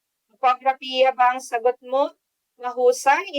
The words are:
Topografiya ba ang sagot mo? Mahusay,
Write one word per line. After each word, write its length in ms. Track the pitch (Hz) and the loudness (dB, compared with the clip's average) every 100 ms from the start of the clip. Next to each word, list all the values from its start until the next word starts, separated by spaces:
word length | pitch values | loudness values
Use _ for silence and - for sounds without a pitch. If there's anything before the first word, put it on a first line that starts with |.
| _ _ _ | _ _ _
Topografiya 880 | _ - - 262 262 262 254 262 254 | _ -2 0 -2 -4 -4 0 2 4
ba 160 | 247 | 0
ang 80 | 254 | 0
sagot 400 | 254 240 233 247 247 | -4 -4 -2 -4 -4
mo? 260 | 262 302 - _ _ _ _ | -2 -2 -6 _ _ _ _
Mahusay, 720 | 247 247 247 254 269 302 392 | -10 0 2 2 2 0 0